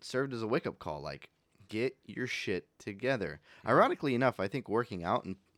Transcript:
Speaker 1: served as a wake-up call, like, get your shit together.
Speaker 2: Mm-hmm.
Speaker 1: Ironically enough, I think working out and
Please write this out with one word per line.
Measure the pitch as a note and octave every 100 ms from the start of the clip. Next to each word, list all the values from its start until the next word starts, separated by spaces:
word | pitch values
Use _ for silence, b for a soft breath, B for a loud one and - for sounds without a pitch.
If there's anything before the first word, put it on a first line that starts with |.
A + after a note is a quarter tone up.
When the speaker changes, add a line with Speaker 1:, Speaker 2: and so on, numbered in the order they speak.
Speaker 1:
served | - B2+ C#3
as | A#2+
a | G#2+
wake-up | B2+ A2 -
call, | D#2+ D2
like, | D2 C#2 - _ _ _ G2
get | G#2+ B2+ - -
your | A2+ B2
shit | - A#2+ F2+ - -
together. | A2 G2 B2 B2+ D#2+ D2+ B B
Speaker 2:
Mm-hmm. | -
Speaker 1:
Ironically | D3 B3+ F4+ C#3 A#2+
enough, | B2+ A2
I | G2
think | C3+ G2+
working | A2 A#2+ F#2 E2+
out | A#2
and | F#2 F#2 _